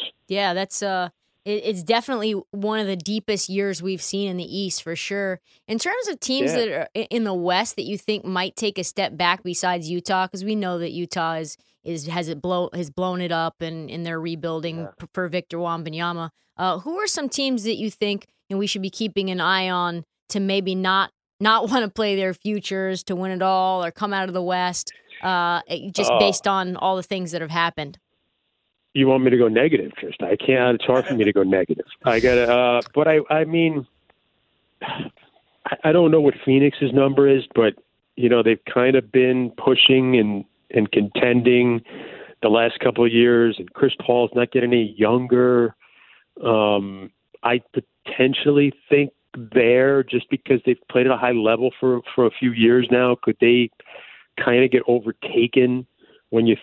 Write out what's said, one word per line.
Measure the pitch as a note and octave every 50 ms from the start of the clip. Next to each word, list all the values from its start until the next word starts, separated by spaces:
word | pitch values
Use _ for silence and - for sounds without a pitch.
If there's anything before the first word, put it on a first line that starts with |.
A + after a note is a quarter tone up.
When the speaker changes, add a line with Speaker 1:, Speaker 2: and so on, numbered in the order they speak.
| - - - _ _ -
Speaker 1:
Yeah, | F#3+ G3+ G3+ F#3+ F3
that's, | F#3 G3 F#3+ - - G3+
uh, | G3 F#3+ F#3 F3+ F3 - _ _ _ _ _ -
it, | G3+ G#3 G#3 -
it's | G3+ G#3 F3+ E3
definitely | F#3 A3+ A#3 A#3 - C4 A3+ G#3 A3 G#3+ G3 - _ -
one | G3+ G3 G#3+ G#3+ A3
of | G#3+
the | G3 G3
deepest | F3+ D3+ G3 G#3+ A3 - - G#3 F#3+ - -
years | F#3+ G3 G3 G3+ F#3+ D3+ F3
we've | F#3+ F#3+ E3+ -
seen | - - G3 G3+ G3
in | F3+
the | F3+ E3+ - C3 F#3+
East | G3+ F#3 - - -
for | E3 E3+
sure. | E3 - - G3 G3+ G3+ F#3+ F#3 F3 _ _ _ _ _
In | - A3 A3+
terms | - F4 G#4 B4 A#4+ G#4
of | E4 A#3+
teams | - - B3+ C4+ C#4 C#4 -
Speaker 2:
Yeah. | B3
Speaker 1:
that | A#3 A3
are | D3+ D#3 D#3 - -
i-, | G#3+ A3 -
in | - A#3+ A3+
the | G#3 F#3+
West | F3+ E3+ F3+ F3+ F#3 A3+ - -
that | - B2+
you | B2+ G#3 G3
think | - - G#3+ G3+ -
might | - F#3 F3+ F#3 F#3+ -
take | - A3+ G#3 G3+ F#3+
a | F3
step | - - - G3 - -
back | D3+ F3+ F3 F3+ F#3+ -
besides | F3+ F3 - - F3+ F3+ F3 D#3+ D#3
Utah, | F3 F3 - - F#3+ F#3 F#3 F#3
'cause | - F#3 F#3
we | G#3 G#3+
know | G#3+ G3+ F3+ F3+ E3+
that | E3+ D#3+ -
Utah | E3+ F3 E3 - F#3 E3 E3 E3
is, | D#3+ D#3+ D3 - - _ _ _ _ -
is, | - E3+ D#3 C#3+
has | D#3+ E3 F3+ E3+ D#3
it | E3 D3 -
blow-, | F3+ F#3 F3 F3+ - -
has | F3 F3 C#3+
blown | C#3+ - F#3 F#3 F3+ F3+ F3+
it | E3+ E3+
up | E3 E3 E3 - -
and, | E3+ E3 E3 D#3+ D#3 -
and | - E3 E3+
they're | E3+ E3 D#3+
rebuilding | D#3+ E3+ E3+ D#3+ C#3+ E3 D#3+ D#3+ D#3 E3+ E3 E3
Speaker 2:
Yeah. | E3 - - -
Speaker 1:
p-, | - - -
for | F#3+ F#3 E3+
Victor | D3+ F3+ E3 - E3+
Wembanyama. | E3+ F3 E3+ E3+ E3 D#3+ D#3+ D#3 D#3+ F3 F3 E3+ E3+ E3 D#3+ - _ _ _ _ -
Uh, | F3 F#3 E3+ F3+
who | F3+ D4+ E4 F#4+
are | G#4+ F4+
some | - E4+ D4 C4
teams | - - C#4 C4+ B3+ A#3 G3+
that | A3+ A3
you | - G#3+ G#3+
think, | - - G#3+ G3+ G3+ G3+ - _ _ _ _ -
you | G3
know, | G3
we | G#3 G3+
should | - G3+ F#3+
be | G3
keeping | - - A3+ G#3+ - G3 F#3+ F#3+
an | F#3 F3+
eye | D#3+ F3 F#3+ F#3+ F#3 F#3
on | F3+ F3+ F3 F3 E3+ E3+ D#3+ _ _ _ _ -
to | - G3+
maybe | G3 G3 G3 G3+ F#3 F#3+ F#3
not, | F#3 F#3 F#3 F#3+ G3 F#3+ - _ _ _ _ _ -
not | G3+ G#3+ A3 A3+ A#3 G#3
<laughs> |
wanna | B3+ B3+ A3+ G3+
play | - - A3 G#3 G3
their | G3 F#3+ F#3+ F3
futures | - - G#3+ G#3+ G3+ - - G3 F#3+ F#3+ F#3+ F#3+ F3+ -
to | - F#3+
win | F3 F#3+ F#3+ F#3
it | F3+ F#3+
all | F#3+ F#3+ F#3 F#3 F#3 F#3 F#3 F3
or | E3+
come | E3 - G#3 G3+ G3+
out | G3 F#3+ F#3
of | F3
the | F#3 F3+
West, | F3+ F3+ F3+ F3+ F3+ F3 - - - - _ _ _ - - -
uh, | F#3 F#3 F3 F3 F3 F3 E3+ -
eh, | - F3 E3+ - G3
just | F3+ - G3+ G#3+ A#3+
Speaker 2:
Oh. | A3+
Speaker 1:
based | - G3+ G3 - -
on | G3+ G3 F#3+ F#3 F3+ F3+
all | - - F#3 F#3+
the | F#3 F3
things | - G3+ F#3+ F3+ E3 E3
that | E3+
have | D#3+ D3+
happened? | D#3+ E3+ E3+ E3+ - - D3 C#3+ E3+ - _ _ _ _ _ _ _ _ _ _ _ _ _ _ _ _ _ _ -
Speaker 2:
You | C#3 C3+ C3
want | C3 C3 B2+
me | B2+
to | B2 A#2+
go | A#2+ A2+
negative, | A2 A#2 C3+ D#3+ D#3 G#2+ E2+ C#2+ -
Tristan? | - - D#2+ - - - D#2
I | G2+
can't. | - - - C3 B2+ B2 B2 A#2+
It's | A2 -
hard | - B2+ C3 B2
for | - C3
me | A2+ G#2+
to | G#2+ G2+
go | G2+ F#2+
negative. | F#2+ F#2+ F#2+ F2+ - D#2+ - - - - - -
I | B2 A#2 A2+
gotta, | A2+ B2+ B2 B2 A#2+ A#2 A#2+
uh, | B2 B2 A#2+ A#2+ A#2+ A2+ - -
but | D3 D3+ D#3+
I, | D#3 D#3 C#3+ -
I | D3+ D#3 D#3+
mean, | D#3 E3 E3+ E3 E3 D#3 C#3+ B2+ - _ _ _ _ _ _ _ _ _
<sighs> | _ _ _ _ _ _ _ _ - -
I, | - - - - - - _ _ _ _ _ _ _ _ _ - - - - -
I | D#3 D#3+
don't | F3 F3 D#3+
know | D#3+ D#3+
what | D3 C#3 - - -
Phoenix's | C#3 C3 C3+ C#3 C#3+ - - D3 C3 A#2+
number | C#3 C3+ C#3 C#3 C#3 C#3 C#3
is, | C#3 C3+ - - -
but, | A#2+ A#2 - B2 _ _ _ _ _ _ _ _
you | - B2 A#2+
know, | B2 A#2+ A2
they've | A2+ A2+ - - - -
kind | B2+ B2 C3 C3
of | C3 A#2+ G#2
been | - C3 B2+ B2+ B2+ B2+ B2+ A#2 -
pushing | - - C3 C3 - - - C3+ C3 C3 B2+ B2+ A#2+
and, | G#2+ G#2 G#2 G2+ G#2 _ _ _ _ - -
and | A#2 G#2+ G2+ -
contending | A2 G#2 G2+ - - - B2 A#2+ B2 A#2 B2 B2 B2 B2 B2 A#2+ A#2 - - - - - - - - - - - _ -
the | A2
last | G#2+ A#2 A#2 A#2 - -
couple | - B2+ A2+ A#2+ A#2+
of | A#2 A#2
years, | A#2 A#2+ A#2+ A#2+ A#2+ A#2 A#2 G#2 -
and | F2+ F2+ -
Chris | - - C3 - - -
Paul's | - A#2+ A#2+ A#2+ - -
not | B2 B2 - -
getting | C3 A#2+ A#2+ B2
any | A#2+ A2+ G#2 - G2+
younger. | G#2+ G#2 A#2 B2 B2+ B2 B2+ B2 B2 B2 B2+ A#2+ A#2+ A2+ - _ _ _ _ _ _ _ _ _ _ _ - - -
Um, | A#2 A2+ G#2+ G#2+ G#2 G#2 G2+ G2 G2 G2 F#2+ F#2+ F2+ _ _ _ _ - - -
I | A#2 B2 B2 - _ -
potentially | - - _ _ _ - - - - B2+ C3 C#3 - - D3 C#3+ C#3+ C#3+ C#3+ - _ _ -
think | D3 C#3+ C#3+ C3+ - _ _ _ -
there | - A#2 A2 - B2+ A#2 A#2 B2 B2+ C3 C#3 C#3 C#3 C3
just | C3 B2 A#2+ - -
because | C#3+ C3 - - C3+ A#2+ -
they've | B2+ A2+ - _ -
played | - B2+ B2
at | C3 C3
a |
high | G#2+ B2 B2 B2
level | A#2 G#2+ A2 A2+ A2+ B2 B2+ - -
for, | - B2+ B2+ A#2+ - - -
for | - B2
a | A#2
few | - - C3 B2 A#2
years | A#2 A2+ A2+ B2 B2+ A#2+ A#2
now? | B2 B2 B2+ B2 B2 - -
Could | - G#2+ -
they | B2 A#2+ A#2+ B2 A#2+ A2+ _ - - - - - - - - - _ _ - - -
kinda | A#2+ A#2+ B2 C3 B2
get | C3 B2 -
overtaken | - A#2+ B2 G#2+ A2+ A2 - - - - A#2+ A#2+ A#2+ - C3 B2 B2 B2 B2+ B2+ _ _ _ _ _ _ _ _ -
when | - A2+ A#2
you | A#2 G#2+ -